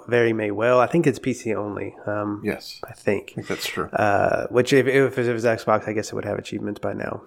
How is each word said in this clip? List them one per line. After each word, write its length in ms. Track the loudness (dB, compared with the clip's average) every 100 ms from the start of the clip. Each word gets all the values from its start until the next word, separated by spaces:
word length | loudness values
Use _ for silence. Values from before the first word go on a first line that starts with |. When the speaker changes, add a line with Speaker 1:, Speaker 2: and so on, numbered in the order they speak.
| 0
Speaker 1:
very 240 | 2 4
may 200 | 2 -2
well. 280 | 0 4 4
I 60 | 4
think 180 | 4 2
it's 100 | 2
P 140 | -4
C 200 | -4 -4 -4
only. 400 | -4 -6 -8 -8 -6
Um, 360 | -4 -4 -4 -4
Speaker 2:
Yes. 340 | -6 -10 -14 -16
Speaker 1:
I 60 |
think. 380 | -6 -2 -2 -2
Speaker 2:
I 40 | -12
think 120 | -6
that's 180 | -6 -4
true. 200 | -6 -4
Speaker 1:
Uh, 560 | 0 2 4 2 2 0
which 200 | 0 4
if, 140 | 4 4
if 300 | 4 4 2
it 160 | 0
was 100 | 2 0
Xbox, 420 | 0 2 0 2
I 60 |
guess 160 | -4 -4
it 40 | -6
would 100 | -4
have 120 | -4
achievements 420 | -4 -8 -6 -6
by 140 | -6
now. 300 | -4 -6 -6